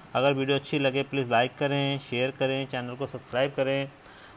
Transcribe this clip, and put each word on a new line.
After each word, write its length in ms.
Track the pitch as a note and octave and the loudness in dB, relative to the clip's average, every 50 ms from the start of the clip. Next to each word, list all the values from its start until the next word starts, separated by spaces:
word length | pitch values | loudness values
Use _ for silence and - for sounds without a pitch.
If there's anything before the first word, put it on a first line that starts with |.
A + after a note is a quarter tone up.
| - - - | -14 -4 0
अगर 180 | A#2+ C3 C#3 C#3+ | 2 4 4 4
वीडियो 240 | C3+ C3+ C3 C#3 C3+ | 4 2 2 2 0
अच्छी 220 | C#3 - - D3 | 0 0 -2 0
लगे 240 | C#3 C3 B2+ C#3 C#3 | 2 2 2 0 -2
प्लीज़ 280 | - - C#3 C3 A#2+ | 0 -2 -2 0 2
लाइक 240 | A#2+ A2+ B2 C3 - | 4 4 4 2 0
करें, 420 | - D3 C#3 C#3 C#3 C#3 C#3 C#3 C#3 | -2 -2 0 0 0 0 0 -2 -4
शेयर 320 | C#3 - B2+ A#2+ B2+ C3 | -4 -4 -2 0 0 -2
करें, 340 | C3+ - C#3 C3 C3+ C3+ C3+ | 0 0 0 0 0 -2 -4
चैनल 300 | B2+ - B2+ B2 B2 B2 | -4 -4 -6 -6 -6 -6
को 120 | B2 C#3 B2+ | -6 -6 -6
सब्सक्राइब 460 | - B2 - - - B2 C3+ C#3+ C#3+ | -8 -10 -10 -4 -2 0 0 0 0
करें, 340 | - C3+ C3 C3+ C3+ C#3 C#3 - - - - - - - - - | 0 0 0 0 0 -2 -4 -8 -16 -20 -20 -20 -20 -20 -20 -16